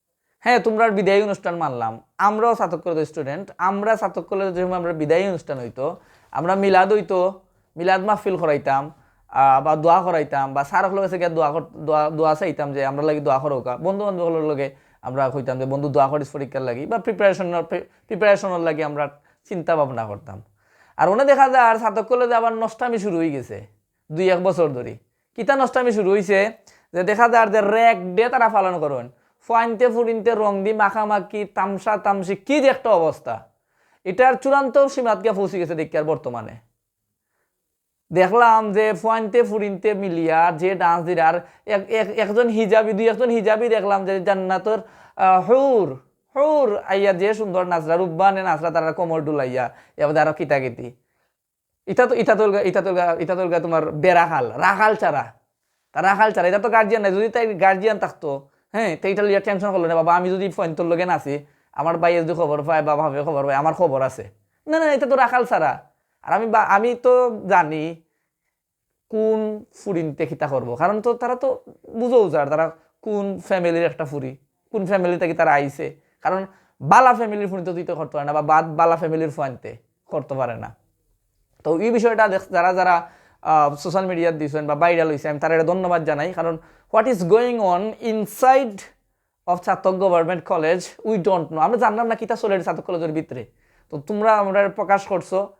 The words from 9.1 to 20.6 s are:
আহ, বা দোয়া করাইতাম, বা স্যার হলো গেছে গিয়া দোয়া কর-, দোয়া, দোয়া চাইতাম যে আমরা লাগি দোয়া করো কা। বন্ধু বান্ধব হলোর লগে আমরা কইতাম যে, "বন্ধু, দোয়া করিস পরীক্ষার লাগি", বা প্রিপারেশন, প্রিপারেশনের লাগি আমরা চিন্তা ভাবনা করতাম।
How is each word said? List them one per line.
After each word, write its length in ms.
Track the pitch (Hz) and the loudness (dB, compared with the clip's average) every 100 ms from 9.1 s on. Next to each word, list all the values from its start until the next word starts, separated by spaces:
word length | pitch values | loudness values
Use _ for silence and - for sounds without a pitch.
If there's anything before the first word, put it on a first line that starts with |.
| _ _ | _ _
আহ, 360 | - 139 135 | 2 4 4
বা 120 | 151 156 | 2 2
দোয়া 260 | 160 175 | 4 4
করাইতাম, 520 | 180 170 139 139 135 | 4 -2 -2 -2 -2
বা 100 | 139 | -4
স্যার 260 | 139 185 190 | -2 0 0
হলো 120 | 196 | 0
গেছে 140 | 190 180 | -2 -2
গিয়া 120 | 175 | -2
দোয়া 240 | 165 151 | 0 0
কর-, 240 | 160 - - | 0 -6 -10
দোয়া, 340 | 151 151 151 | -2 0 0
দোয়া 240 | 156 156 | 0 0
চাইতাম 380 | 151 190 143 143 | 0 -2 -4 -6
যে 140 | 139 135 | -2 -4
আমরা 160 | 143 | -2
লাগি 180 | 151 151 | -2 0
দোয়া 180 | 143 131 | 0 0
করো 220 | 147 135 | 0 -4
কা। 160 | 117 123 | -6 -6
বন্ধু 280 | 165 196 | -4 -4
বান্ধব 200 | 208 180 | -4 -4
হলোর 200 | 170 160 | -2 -2
লগে 300 | 156 143 135 135 _ _ | -2 -4 -6 -10 _ _
আমরা 280 | - 131 135 | -8 -2 -2
কইতাম 280 | 139 135 127 | -2 -6 -6
যে, 80 | 131 | -4
"বন্ধু, 220 | 139 147 | -4 -2
দোয়া 200 | 139 135 | 0 2
করিস 220 | 151 135 | 0 -6
পরীক্ষার 320 | 147 135 135 | -8 -8 -6
লাগি", 240 | 127 120 151 | -6 -6 -6
বা 120 | 226 | -4
প্রিপারেশন, 640 | 233 196 202 175 180 175 165 175 - _ _ | -4 0 0 2 -2 -4 -4 -8 -10 _ _
প্রিপারেশনের 540 | 202 208 202 202 175 | 0 2 2 0 -2
লাগি 220 | 165 156 | -2 -2
আমরা 380 | 151 147 143 - _ _ _ | -4 -4 -6 -8 _ _ _
চিন্তা 280 | 185 160 160 | -8 -2 0
ভাবনা 300 | 139 120 110 | 0 -2 -8
করতাম। 360 | 101 - 98 - _ | -10 -14 -18 -20 _